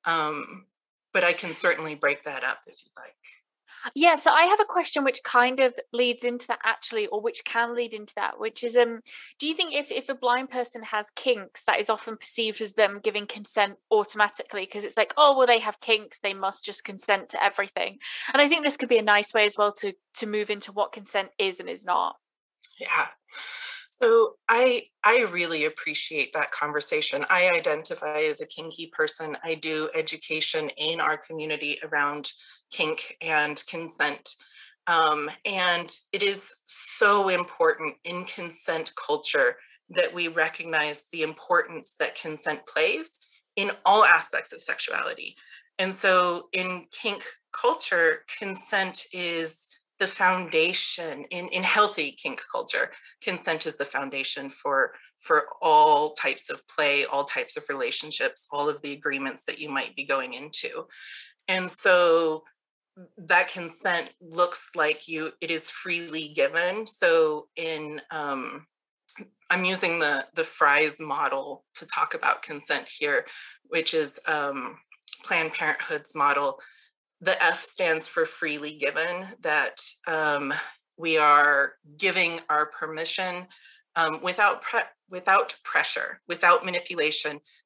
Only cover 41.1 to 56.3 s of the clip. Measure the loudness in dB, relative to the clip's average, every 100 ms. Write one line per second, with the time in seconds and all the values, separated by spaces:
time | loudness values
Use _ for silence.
41.1 | -4 -4 -4 0 2 2 -8 -12 -4 -4
42.1 | -4 -10 -6 -6 -6 -4 0 0 0 -6
43.1 | -14 _ _ _ -6 -4 0 4 8 8
44.1 | 6 4 -6 -6 -10 -8 -6 -4 -4 -4
45.1 | -8 -14 -18 -20 -20 _ -4 -4 0 4
46.1 | 6 4 0 -4 -4 -4 -6 -10 -8 -6
47.1 | -6 -10 -18 _ 0 0 0 0 2 4
48.1 | 2 -6 -10 -8 -8 -4 -2 -2 -6 -12
49.1 | -8 -4 -4 -6 -8 -14 -20 _ -6 -4
50.1 | 2 2 2 0 2 2 0 -4 -6 -8
51.1 | -10 -10 -10 -6 -2 0 4 2 2 -6
52.1 | -6 -10 -10 -6 -6 -2 -2 -4 -6 -20
53.1 | _ -6 -4 -2 -2 -4 -6 -6 -6 -6
54.1 | -6 -6 -6 -10 -6 0 2 2 -2 -20
55.1 | _ 2 2 2 -2 6 8 8 6 4
56.1 | -2 -4